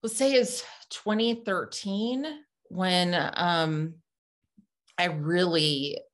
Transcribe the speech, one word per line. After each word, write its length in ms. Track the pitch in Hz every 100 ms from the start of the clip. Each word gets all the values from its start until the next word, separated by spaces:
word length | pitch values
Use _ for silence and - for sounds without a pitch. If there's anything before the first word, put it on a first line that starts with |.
let's 140 | 226 -
say 160 | 269
it's 300 | 269 240 - - - -
twenty 440 | - - 214 226 233
thirteen 1000 | 233 185 135 - 202 196 226 254 302 302 - _
when, 500 | _ 175 185 180 180 175 147
um, 640 | - 175 170 160 156 160 165 _ _ _ _ _ _ _ _ _ -
I 80 | 175
really 920 | 156 147 175 180 165 151 143 139 - -